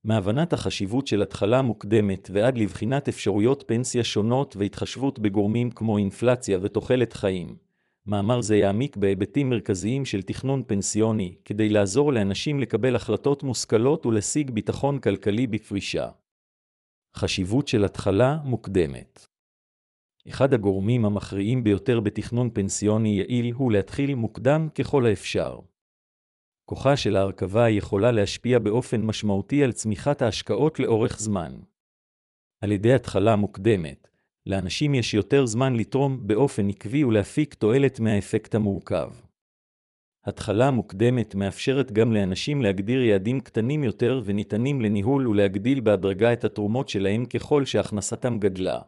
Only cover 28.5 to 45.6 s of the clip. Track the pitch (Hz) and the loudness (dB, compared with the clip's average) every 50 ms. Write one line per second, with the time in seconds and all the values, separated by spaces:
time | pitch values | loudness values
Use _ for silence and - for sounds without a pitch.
28.5 | 123 120 107 104 104 123 127 - - 110 110 110 104 - - 104 98 98 101 - | 2 2 2 2 0 0 -2 -2 -4 -2 -2 -2 -4 -2 -2 0 0 0 -2 0
29.5 | 135 147 143 123 110 - - 110 104 - - 143 143 - 135 113 98 - - - | 0 2 2 2 0 -2 -4 -4 -4 -2 -2 -2 0 0 0 0 0 -4 -4 -4
30.5 | 107 101 143 156 - - 127 - 113 107 117 127 - - 107 110 104 92 82 67 | 0 0 0 0 0 -2 0 0 2 2 0 -2 -2 -6 -6 -4 -4 -4 -6 -8
31.5 | 65 - - _ _ _ _ _ _ _ _ _ _ _ _ _ _ _ _ _ | -12 -16 -20 _ _ _ _ _ _ _ _ _ _ _ _ _ _ _ _ _
32.5 | _ _ - 101 104 98 104 117 131 127 - - - 101 98 110 110 101 104 95 | _ _ -2 -2 -2 2 4 4 4 4 2 0 0 2 4 4 4 2 0 -2
33.5 | - 101 95 113 110 92 82 69 69 _ _ _ _ _ _ _ _ _ _ - | -4 0 2 2 2 2 -2 -8 -10 _ _ _ _ _ _ _ _ _ _ -4
34.5 | 98 98 95 87 - - 151 147 143 127 110 - - 104 98 - 139 139 135 120 | -4 -4 -4 -4 -4 -2 0 0 0 0 0 0 0 0 2 2 2 2 2 2
35.5 | 107 117 135 135 127 117 107 - - 131 143 139 135 127 - 101 107 101 139 139 | 0 0 0 0 0 -2 -2 -2 0 0 0 0 -2 -4 -2 0 2 2 2 2
36.5 | - - 101 101 101 _ - 104 120 151 151 123 110 104 95 - - 151 151 - | 2 -2 -2 -2 -2 _ -8 -4 0 0 2 4 2 2 0 0 -2 -2 -2 -2
37.5 | - _ 113 104 117 135 139 135 - - 113 110 107 101 - - - 110 - - | -4 _ 2 2 4 4 2 2 0 0 0 0 0 0 -2 -2 -4 -4 -2 -2
38.5 | - 110 110 101 98 85 - - 98 85 - 60 120 - - _ _ _ _ _ | -2 0 0 0 -2 -4 -4 -4 -4 -4 -4 -6 -10 -20 -20 _ _ _ _ _
39.5 | _ _ _ _ _ _ _ _ _ _ _ _ _ _ _ 101 - - - - | _ _ _ _ _ _ _ _ _ _ _ _ _ _ _ -10 -10 -8 -4 -2
40.5 | 98 104 123 143 135 113 95 - - 95 117 123 127 123 107 - - 98 98 98 | 2 2 2 2 2 0 -2 -4 -2 0 2 2 2 0 -2 -2 -4 -4 -4 -4
41.5 | - - - 139 131 139 127 135 104 107 113 120 113 104 98 92 92 - - 147 | -4 -4 -2 0 0 0 0 0 2 2 2 4 4 2 0 0 -2 -4 -4 -4
42.5 | 147 143 127 101 95 95 98 107 127 131 127 113 101 98 95 113 131 131 - - | -2 0 0 0 0 0 -2 -2 0 2 4 4 4 4 2 0 -2 -2 -4 -4
43.5 | _ 117 110 123 147 156 143 113 95 - 123 117 127 135 107 98 98 104 101 - | _ -2 0 0 0 0 0 -2 0 0 0 0 0 0 -2 -2 -2 -2 -2 -2
44.5 | - 104 120 139 143 135 110 104 110 101 98 120 139 139 131 120 104 101 101 98 | -2 -2 0 0 0 0 2 2 2 2 2 2 2 2 2 2 4 4 2 2
45.5 | 95 104 | 2 0